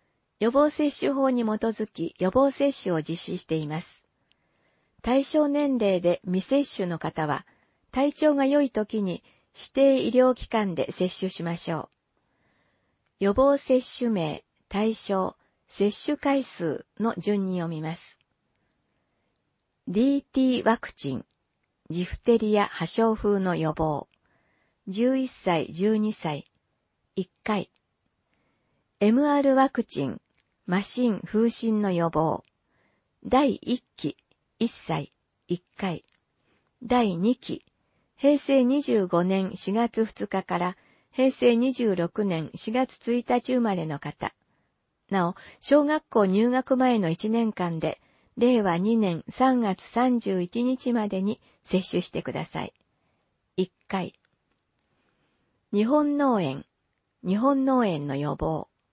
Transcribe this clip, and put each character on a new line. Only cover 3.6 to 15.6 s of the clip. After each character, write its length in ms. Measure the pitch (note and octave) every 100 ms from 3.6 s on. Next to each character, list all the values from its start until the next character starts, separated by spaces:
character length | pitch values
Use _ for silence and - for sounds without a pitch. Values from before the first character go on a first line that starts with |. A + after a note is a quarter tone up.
| D3
ま 160 | D#3
す。 200 | - - _ _ _ _ _ _ _ _ _ _
対 220 | A3+ C4
象 260 | C#4 D#4 D4
年 300 | C#4+ C#4+ B3+
齢 220 | G3+ F#3
で 200 | F3 F3
未 160 | F#3+ F#3
接 360 | - C#4 C#4 -
種 100 | F3+
の 120 | E3
方 280 | D#3+ - D#3
は、 200 | C#3+ - _ _ _ _
体 200 | B3+ C#4+
調 220 | - D4+
が 120 | C#4 C4+
良 160 | D4
い 80 | C#4
時 300 | - G#3+ A3
に 220 | F#3+ E3 _ _ _
指 160 | - -
定 300 | C4 C#4 C4
医 60 | A3+
療 260 | B3 B3+
機 140 | B3 -
関 260 | A3+ G3+
で 160 | E3 -
接 240 | - F3+ -
種 140 | F#3
し 120 | -
ま 140 | E3+ E3+
し 160 | -
ょ 160 | D#3+ - _ _ _ _ _ _ _ _ _ _ _ _ -
う。 40 |
予 80 | G3
防 240 | G#3 C#4 C#4
接 220 | - B3+
種 300 | - - A#3+
名、 340 | G#3 D#3 - _ _ -
対 260 | G3 A3
象、 420 | A3 - F#3+ F#3 - _ _